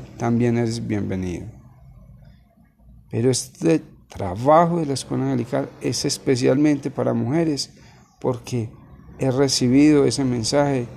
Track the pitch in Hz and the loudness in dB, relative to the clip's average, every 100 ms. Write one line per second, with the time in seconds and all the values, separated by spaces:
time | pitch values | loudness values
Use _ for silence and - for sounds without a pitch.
0 | 127 - 117 117 120 117 117 117 117 104 | -10 -6 0 2 2 2 0 -4 -4 -4
1 | 101 95 92 85 - - - - - - | -4 -4 -6 -8 -12 -16 -20 -20 -20 -20
2 | - - - - _ _ _ _ - - | -20 -20 -20 -20 _ _ _ _ -20 -20
3 | - 113 123 123 - - 165 156 - - | -8 -2 0 0 -4 -4 0 0 -2 -16
4 | _ - 95 98 131 160 170 170 147 135 | _ -10 -8 -2 4 4 4 0 -2 -6
5 | - 131 135 127 120 135 139 - 143 131 | -4 -4 -2 -2 -2 -4 -6 -6 -6 -4
6 | 147 - - 123 131 131 151 143 139 131 | -4 -4 0 2 2 4 2 2 -2 -4
7 | 123 117 113 156 160 139 - - - - | -2 -2 -2 0 0 -2 -8 -14 -20 -20
8 | _ _ 131 120 - 123 110 - - - | _ _ -6 -6 -6 -6 -6 -10 -20 -20
9 | - - 131 123 139 - 127 135 151 147 | -20 -4 -2 2 0 2 2 6 6 6
10 | 135 120 131 120 110 143 143 131 117 | 4 0 -2 -2 0 0 2 -2 -4